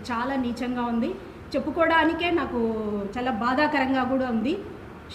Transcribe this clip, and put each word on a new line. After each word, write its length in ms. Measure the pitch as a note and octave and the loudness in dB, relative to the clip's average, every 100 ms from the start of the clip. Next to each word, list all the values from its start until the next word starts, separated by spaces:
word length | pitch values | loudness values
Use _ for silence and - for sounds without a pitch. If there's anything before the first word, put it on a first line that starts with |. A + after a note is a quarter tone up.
| - | -6
చాలా 240 | A3+ B3 C4+ | -4 -2 0
నీచంగా 460 | A#3+ A3+ B3 B3 | -2 -2 -4 -2
ఉంది. 260 | A#3+ A#3 C#4+ F#4+ - - - C#4+ | 0 0 0 -4 -10 -16 -6 -4
చెప్పుకోవడానికే 760 | D4+ E4 D#4+ D#4+ D#4+ E4 F4 | 0 2 4 6 4 2 2
నాకు 420 | E4+ C4+ A#3+ A3+ A3 G#3 G#3 G3 B3 | 2 0 0 0 0 -2 -2 -4 -4
చాలా 140 | A#3+ | -2
బాధాకరంగా 720 | G#3+ A#3+ C4 D4 D4 B3+ C4 | 0 2 4 4 4 2 2
కూడా 220 | B3 C4+ B3+ | 2 2 2
ఉంది, 320 | A3+ A3+ G4 - - - - - | 0 0 -2 -4 -12 -14 -16 -12